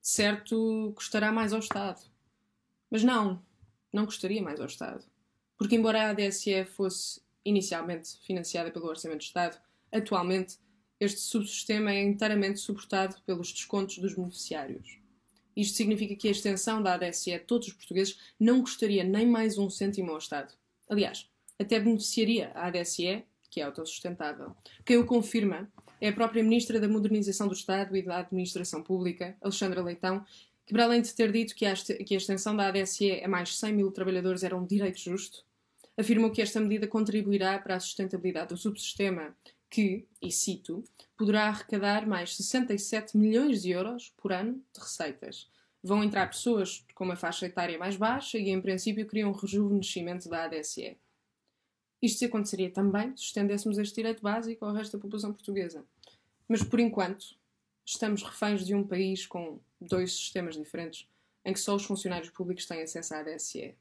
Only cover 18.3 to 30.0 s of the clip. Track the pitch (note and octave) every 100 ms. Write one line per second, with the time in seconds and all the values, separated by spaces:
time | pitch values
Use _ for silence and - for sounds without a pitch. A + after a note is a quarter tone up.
18.3 | _ A3 B3+ B3+ - A3 G3 F#3 G3+ A#3
19.3 | A#3 A3 G#3 G3 - G3 G3+ F3+ D#3 -
20.3 | D3 C#3 - _ _ _ G#3 F#3+ - -
21.3 | _ - - G#3 A3+ G#3 A3 G#3+ - A3
22.3 | A#3 D#3 - F3 F3 F3 - F3 G3+ -
23.3 | _ _ - C#3+ C#3 D#3+ - F3+ F3 D3+
24.3 | D3+ C#3 - - - - A#3+ A#3+ A#3+ G#3+
25.3 | A#3 G3+ E3 G3+ - - - G#3+ G#3 A3+
26.3 | A3 A3 A#3 A#3 A3 G#3 G#3+ G#3 G#3+ G3+
27.3 | F#3+ G3+ F#3+ - F#3+ G3 F#3+ F3+ F3 F3
28.3 | F#3 F3+ F3+ F3+ D#3 D#3 F#3 F3+ E3+ F3+
29.3 | G3 G3+ F#3+ G3 F3+ F3 F3